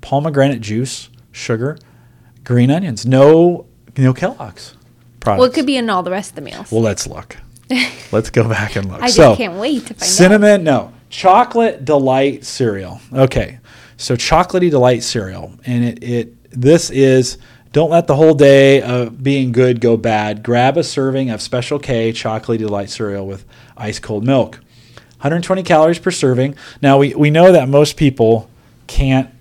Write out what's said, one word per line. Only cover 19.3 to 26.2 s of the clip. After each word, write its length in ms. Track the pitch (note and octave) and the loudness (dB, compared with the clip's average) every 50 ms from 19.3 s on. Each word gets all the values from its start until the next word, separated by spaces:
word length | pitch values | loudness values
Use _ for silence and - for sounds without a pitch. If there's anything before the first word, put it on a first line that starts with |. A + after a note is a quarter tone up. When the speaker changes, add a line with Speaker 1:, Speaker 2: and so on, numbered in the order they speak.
| C#3 C#3 C3+ B2+ A2+ | -2 -2 -2 -2 0
Speaker 1:
good 260 | A#2+ B2+ B2+ B2 A#2 | 2 2 2 0 0
go 160 | A2+ A#2 A#2 | 0 0 0
bad. 480 | A#2 - A#2 A2 G#2+ G#2+ G#2+ G#2 G#2+ A2 | 0 0 -2 -2 -2 -2 -4 -6 -8 -6
Grab 320 | A#2+ A#2+ A#2+ B2 C3 C3+ | -4 -2 0 0 0 0
a 80 | E3+ D#3+ | 0 -4
serving 460 | - - D3 C3+ C3+ C3 C3+ C3+ B2+ | -4 -4 -4 -4 -2 -2 -4 -4 -4
of 120 | A2+ G#2 | -6 -8
Special 380 | - - - B2 B2 - D3 C#3+ | -8 -6 -6 -6 -6 -6 -8 -8
K 320 | - - B2+ A2+ A2+ A2+ | -6 -4 -4 -2 -2 -4
Chocolatey 460 | A2+ - - A2+ A2 A2 - - A#2 | -4 -4 -6 -6 -6 -6 -4 -4 -4
Delight 320 | A2 A2 G#2+ G2+ G2+ G2+ F#2+ | -4 -4 -6 -6 -6 -8 -10
cereal 360 | - - A2+ G#2 G2 G2+ G2 | -10 -8 -8 -8 -6 -8 -10
with 200 | G2 G2 F#2+ - - _ - - _ _ | -10 -12 -14 -16 -20 _ -20 -20 _ _
ice 220 | - - G#2+ G#2 - | -12 -10 -10 -10 -10
cold 260 | - - A2 G#2 G#2+ | -10 -8 -8 -4 -2
milk. 340 | B2+ C3+ C3 A#2 - - - _ _ _ _ _ _ _ - _ _ _ _ | 0 2 0 0 -2 -6 -20 _ _ _ _ _ _ _ -20 _ _ _ _
Hundred 220 | - C#3+ D#3+ E3+ E3+ | -6 -4 -4 -4 -2
twenty 200 | - F#3+ F#3+ F3+ | -2 -4 -4 0
calories 360 | - F3 D#3 D#3 D#3+ E3+ E3+ | 2 4 4 4 4 2 0
per 120 | - F#3 | -4 -6
serving. 440 | F3 - | -4 -2